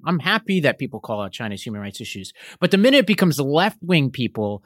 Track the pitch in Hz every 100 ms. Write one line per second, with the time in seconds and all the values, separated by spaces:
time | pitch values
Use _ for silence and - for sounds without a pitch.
0 | 156 175 147 220 - 185 143 - 131 110
1 | - 104 98 - 110 98 120 104 101 -
2 | 110 98 92 - - - 180 196 240 277
3 | 208 202 180 143 139 156 208 - 170 170
4 | 135 - 113 113 104 104